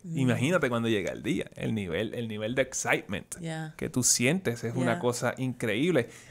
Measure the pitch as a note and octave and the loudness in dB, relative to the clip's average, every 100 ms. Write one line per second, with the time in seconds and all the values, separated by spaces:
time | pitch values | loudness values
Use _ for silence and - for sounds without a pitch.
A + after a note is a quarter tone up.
0 | F3 D3 B2+ A2 C3+ F3+ C3 A#2 A2+ G#2 | -6 2 2 4 4 4 2 2 2 2
1 | D2+ A#1+ G#2+ F3 - - B2 A2 F#2 E2 | 0 -4 -2 -2 -4 -6 -4 -2 -2 -2
2 | A2 A#2+ A2+ G#2+ G#2+ C3+ C3 - A#2 D3+ | -2 -4 -6 -4 -2 0 -2 -2 0 0
3 | - F#2 - - E3 D#3+ D#3 - - C3 | 0 -6 -6 -10 -8 -8 -8 -6 -4 0
4 | A#2+ - B2 F#3 B2+ A#2 A2+ B2 B2 A2+ | 2 4 4 2 0 -2 -4 0 0 2
5 | A#2+ A#2+ A#2+ - B2+ A#2+ A2+ G#2 F3 D3 | 0 0 -2 -2 -4 -2 0 2 4 2
6 | A2+ - - | 0 -6 -16